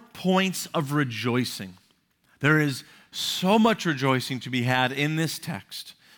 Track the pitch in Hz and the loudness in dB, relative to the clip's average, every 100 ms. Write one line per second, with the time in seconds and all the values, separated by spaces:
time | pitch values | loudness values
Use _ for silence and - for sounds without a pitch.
0 | - - 180 190 190 - - 147 139 147 | -8 -6 2 2 2 -2 -4 -4 0 0
1 | 139 110 120 120 120 - 95 90 _ _ | 0 -2 0 0 -2 -6 -12 -14 _ _
2 | _ _ _ _ 139 147 147 127 - - | _ _ _ _ 4 4 2 -2 -10 -20
3 | _ - - - 180 220 226 214 175 143 | _ -8 -6 -2 2 4 4 2 0 0
4 | 135 131 - 131 123 127 120 127 127 139 | 2 2 0 -6 -4 -2 0 2 2 0
5 | 147 156 160 - - 101 - - - - | -2 0 -2 -4 -8 -10 -10 -16 -16 -20
6 | _ | _